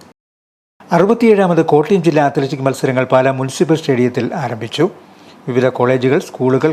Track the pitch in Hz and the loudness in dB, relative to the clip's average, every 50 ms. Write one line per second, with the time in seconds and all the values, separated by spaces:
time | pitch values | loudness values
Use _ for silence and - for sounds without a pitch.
0 | - - - _ _ _ _ _ _ _ _ _ _ _ _ _ - - 180 165 | -18 -20 -20 _ _ _ _ _ _ _ _ _ _ _ _ _ -8 -2 0 2
1 | 180 202 233 233 254 226 214 196 196 175 175 160 156 - 151 147 151 - 202 190 | 2 2 2 2 4 4 4 4 4 2 2 2 2 2 2 2 2 2 0 2
2 | 151 170 151 156 147 139 143 156 139 131 147 131 135 135 131 - - 135 127 127 | 2 2 2 2 0 0 0 -2 -4 -4 -4 -4 -4 -4 -2 -2 -4 -2 -2 -2
3 | 127 127 135 131 131 135 135 131 135 131 - - 185 143 160 147 - - 135 120 | 0 2 2 2 2 2 0 -2 -6 -8 -4 -4 0 0 0 -2 0 -2 0 0
4 | 123 123 120 131 113 - - 185 139 117 120 110 120 117 - - 156 214 - - | 0 0 0 -2 -4 -4 -6 -6 -8 -8 -8 -10 -10 -10 -4 -2 -2 -2 -2 -8
5 | - - - - - - - - - - 123 123 123 131 127 - 123 120 131 131 | -18 -20 -20 -20 -20 -20 -20 -16 -10 -4 -2 0 0 0 0 0 0 0 0 0
6 | 120 131 139 185 - - - - 131 131 131 131 135 156 | 0 0 0 0 -2 -4 -6 -4 -2 0 0 2 0 0